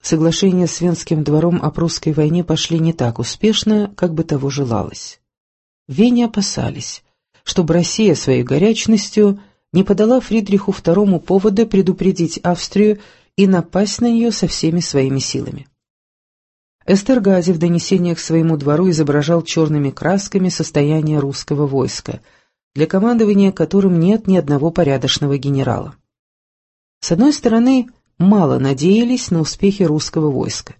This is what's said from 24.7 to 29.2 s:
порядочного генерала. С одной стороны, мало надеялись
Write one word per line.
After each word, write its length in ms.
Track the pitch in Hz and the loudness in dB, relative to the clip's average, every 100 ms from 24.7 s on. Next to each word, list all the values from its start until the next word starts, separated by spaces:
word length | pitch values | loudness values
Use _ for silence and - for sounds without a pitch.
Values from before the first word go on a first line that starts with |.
порядочного 680 | 165 143 135 135 - 143 139 | 0 0 0 -2 -2 -2 -2
генерала. 580 | 135 139 131 101 - - _ _ _ _ _ _ _ _ _ _ | -2 -2 -2 -4 -8 -16 _ _ _ _ _ _ _ _ _ _
С 100 | - | -4
одной 220 | 170 277 | 2 2
стороны, 540 | 294 240 226 240 262 247 _ _ _ | 2 0 2 4 2 -2 _ _ _
мало 420 | 180 214 151 127 | 4 4 4 0
надеялись 720 | 135 135 165 214 240 247 | 0 0 2 2 2 -2